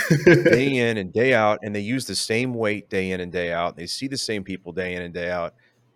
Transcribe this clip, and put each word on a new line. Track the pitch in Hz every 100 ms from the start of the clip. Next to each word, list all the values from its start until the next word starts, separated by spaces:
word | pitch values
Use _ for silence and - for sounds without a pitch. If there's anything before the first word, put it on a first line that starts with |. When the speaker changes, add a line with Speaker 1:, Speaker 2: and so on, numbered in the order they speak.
| -
Speaker 1:
<laughs> | 151 175
Speaker 2:
day | 170 165 127 139 131 117
in | 110
and | 90
day | 104 127
out? | 120 107 107
And | 107
they | 104
use | 101 131 120
the | 92
same | - 113 127
weight | 117 107 104 -
day | 98 95
in | 92
and | 87
day | 90 85
out. | 85 85 -
They | 85
see | - 135
the | 135
same | - 107
people | 92 92 87
day | 85 90
in | 90
and | 87
day | 87 87
out. | 90 82 - _ _ _